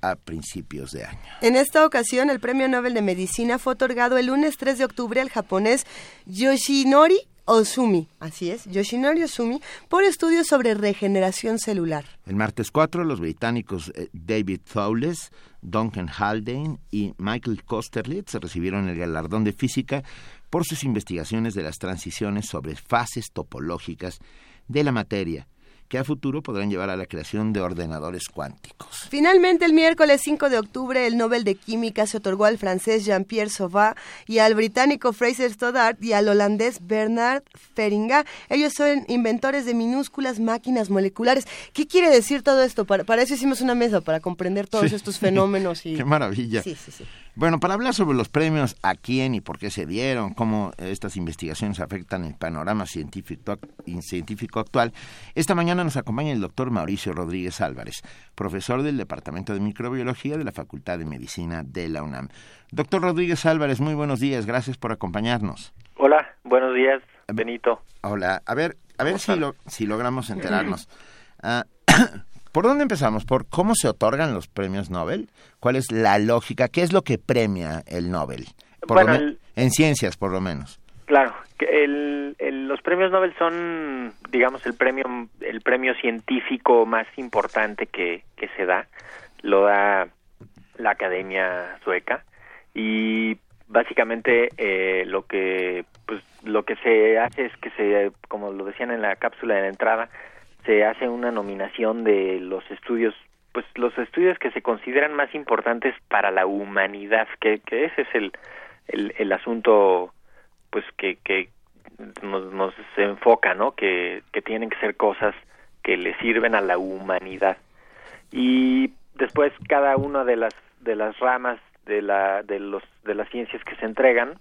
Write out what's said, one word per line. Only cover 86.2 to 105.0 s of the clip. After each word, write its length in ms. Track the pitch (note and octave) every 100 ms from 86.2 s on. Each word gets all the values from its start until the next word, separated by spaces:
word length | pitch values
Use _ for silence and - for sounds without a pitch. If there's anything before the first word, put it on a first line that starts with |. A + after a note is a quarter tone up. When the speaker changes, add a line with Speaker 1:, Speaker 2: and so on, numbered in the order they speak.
| - C3 - B2+ - A#2+ A2+
Speaker 3:
más 180 | A2+ A2 -
importante 680 | B2+ A2 G2 - G#2+ G#2 G#2+
que, 380 | - F2 F2 - -
que 100 | G2+ -
se 80 | F2+
da. 220 | F#2 - - - - - -
Lo 200 | G2+ G2 G2+
da 420 | G2+ G2+ G2 F2 _ _ _ - - - -
la 140 | A2+
Academia 840 | G2+ G2 F#2 F#2+ F#2+ F#2 F2+ F2+ F2+
Sueca 400 | - F2+ - B2+ - - - - _
y 640 | - A2 A2 A2 A2 A2 A2 _ _ -
básicamente, 840 | A#2+ B2 - A2+ A#2 C3 A#2+ A#2+ -
eh, 480 | A2 F#2+ F#2+ F#2 F#2
lo 200 | F#2+ -
que, 580 | G2+ F#2+ F#2 F2+ F2+ E2+ - -
pues, 160 | G#2+ _ -
lo 200 | A2 G#2+
que 120 | - A2
se 420 | B2 A2+ G#2+ A2
hace 260 | A2+ - B2
es 100 | -
que 120 | -
se, 400 | - G#2 G#2 G2+ - -
como 220 | A2 G2+
lo 140 | G2 G2
decían 260 | - A#2+
en 100 | A#2
la 140 | G#2+ F#2+
cápsula 400 | A#2 - A#2 G2+
de 60 |
la 60 | F#2+
entrada, 420 | G2 A2+ A2 A#2 - - - - - -
se 180 | G#2+
hace 240 | G#2 A2+ B2+
una 240 | A#2+ A#2+
nominación 720 | A2+ G2+ G2 G2 - A2+ A2+
de 360 | A2+ G2+ F#2+ F#2
los 240 | F2+ F#2 -
estudios, 420 | G2 - A#2+ A2+ G#2 _ _ _
pues, 140 | C3 - -
los 200 | A#2+ A#2+
estudios 400 | A#2 - F3+ F3
que 100 | B2
se 100 | B2
consideran 500 | - A2 - C3